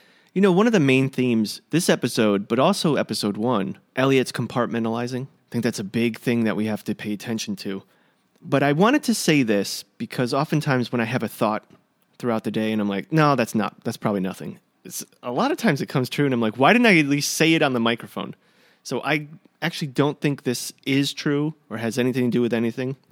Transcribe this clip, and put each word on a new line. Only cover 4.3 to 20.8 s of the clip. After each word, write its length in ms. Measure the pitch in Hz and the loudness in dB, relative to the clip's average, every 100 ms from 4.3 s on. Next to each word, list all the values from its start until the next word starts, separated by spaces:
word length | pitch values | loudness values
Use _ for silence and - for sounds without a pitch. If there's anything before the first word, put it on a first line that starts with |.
compartmentalizing. 920 | - 117 120 107 117 113 113 120 127 135 | -4 -4 -2 -2 -2 -2 -4 -6 -8 -10
I 220 | _ _ | _ _
think 120 | 120 | -2
that's 160 | 113 - | -2 -4
a 40 | |
big 360 | 98 117 117 113 | -4 0 -2 0
thing 240 | 131 120 | 0 2
that 140 | 110 98 | 0 0
we 80 | 110 | -2
have 180 | 104 - | -4 -6
to 100 | 101 | -8
pay 180 | 104 | -6
attention 420 | 101 120 110 - 95 | -8 -6 -8 -6 -8
to. 260 | 101 98 - _ _ _ _ _ | -8 -10 -12 _ _ _ _ _
But 200 | - 139 | -2 0
I 120 | 147 | 2
wanted 280 | 147 214 285 | 4 2 2
to 100 | - | 0
say 300 | 214 - 147 | 0 2 2
this 400 | 113 101 95 - - - | 2 0 0 -8 -14 -12
because 360 | 120 - 123 | -8 -4 -2
oftentimes 580 | 135 151 151 147 127 117 | -2 -2 -2 0 0 0
when 80 | 123 | -2
I 60 | 110 | -2
have 180 | 123 | -2
a 60 | 110 | -4
thought 340 | - 110 107 - _ _ _ _ - | -2 -2 -2 -8 _ _ _ _ -6
throughout 240 | 123 113 | -2 -2
the 80 | 110 | -2
day 200 | 110 110 | -2 -2
and 80 | 110 | 0
I'm 80 | 104 | -2
like, 220 | 98 - | -4 0
"No, 220 | 156 151 131 | 2 4 2
that's 200 | 110 110 | 0 -2
not, 260 | 98 - 120 | -4 -6 -10
that's 120 | - | -6
probably 220 | 113 101 | -4 -2
nothing." 380 | 95 92 90 - _ _ | -4 -6 -12 -14 _ _
It's, 200 | - - - _ | -16 -14 -14 _
a 80 | 123 | -8
lot 200 | 135 254 | -2 -2
of 60 | 381 | 0
times 240 | 226 135 | -2 -2
it 60 | 120 | -2
comes 220 | 143 123 | -2 -2
true 160 | - 139 | 0 0
and 80 | |
I'm 80 | 123 | 0
like, 160 | 110 117 | -2 2
"Why 160 | 143 | 4
didn't 120 | 240 240 | 6 6
I 140 | 170 | 4
at 60 | 143 | 4
least 280 | 143 - | 0 -2
say 200 | - 160 | 2 2
it 80 | 160 | 4
on 100 | 147 | 2
the 60 | 123 | 2
microphone?" 560 | 113 117 - 101 - - _ _ _ _ | 0 -2 -6 -10 -12 -14 _ _ _ _
So 180 | - 131 | -8 -6
I 240 | 139 156 147 160 _ _ | -2 -4 -4 -16 _ _
actually 260 | 160 - 147 | -6 -6 -4
don't 320 | 123 147 - | 0 0 0
think 220 | 151 135 | -2 -2
this 300 | 127 117 - - | -4 -6 -8 -10